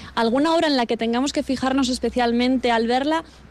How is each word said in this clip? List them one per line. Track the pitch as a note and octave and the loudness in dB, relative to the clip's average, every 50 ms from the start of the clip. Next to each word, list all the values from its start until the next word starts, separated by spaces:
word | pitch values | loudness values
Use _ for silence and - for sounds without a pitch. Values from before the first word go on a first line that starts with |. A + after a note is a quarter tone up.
| - - - | -14 -8 -4
¿Alguna | A#3+ A3+ A3+ A3+ C#4 D4 E4 E4 | -2 0 2 2 2 2 2 2
obra | E4+ E4 | 2 2
en | D#4 C#4+ | 2 2
la | B3+ A#3 | 0 0
que | - A#3+ A3 | 0 -2 -2
tengamos | A3+ A3+ A#3 B3 C4+ D4 | -2 -2 -2 -2 -2 -2
que | - D4+ | -2 -4
fijarnos | C4 - C4 - C4 C4 C4 C#4 C4+ A#3+ | -2 -4 -4 -2 -2 0 0 0 0 0
especialmente | B3+ A#3+ - A#3 - B3 A#3+ A#3+ A#3 A#3+ B3 B3+ C4 B3 B3 A#3+ | -2 -2 -4 -2 0 0 0 2 2 2 2 2 2 2 2 0
al | A#3 A3+ A#3 | 0 2 2
verla? | A3+ A#3+ C4 C#4 D4+ D#4 E4 D#4+ - - - - - | 0 0 0 0 0 -2 -2 -4 -8 -18 -20 -20 -16